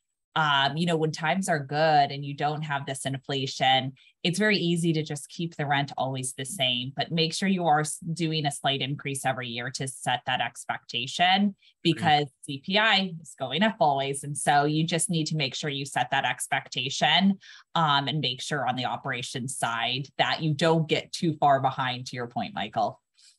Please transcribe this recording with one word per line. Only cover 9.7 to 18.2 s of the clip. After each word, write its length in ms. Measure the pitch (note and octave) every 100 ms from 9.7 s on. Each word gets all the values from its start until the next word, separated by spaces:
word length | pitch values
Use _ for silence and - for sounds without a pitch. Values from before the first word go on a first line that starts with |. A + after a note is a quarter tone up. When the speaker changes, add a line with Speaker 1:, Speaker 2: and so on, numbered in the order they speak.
Speaker 1:
to 140 | - C3+
set 340 | - - B2
that 160 | - B2+
expectation, 1120 | A#2 - - A2+ - A#2+ B2+ - F3 G3 G3+ - _ _
Speaker 2:
Agreed. 100 | E3+
Speaker 1:
because 320 | D#3 E3 D3 D3 _ -
C 160 | C#3
P 140 | - G3+
I 340 | A3 G3 F#3+ E3
is 140 | D#3+ -
going 240 | B2+ D3
up 140 | G#3+ -
always. 460 | D3+ C#3 C3+ C#3+
And 140 | C#3+ C#3+
so 260 | - D3
you 220 | D3 D#3 E3
just 240 | E3 -
need 160 | E3 D#3
to 100 | D#3
make 180 | C3
sure 140 | - D3+
you 160 | C#3
set 260 | C#3 C#3 -
that 120 | C3+
expectation, 1120 | B2+ - - C#3 - C3 C3 - D3+ E3 G3 G3 - - -
um, 340 | E3+ D#3 C#3+ C#3
and 120 | D3+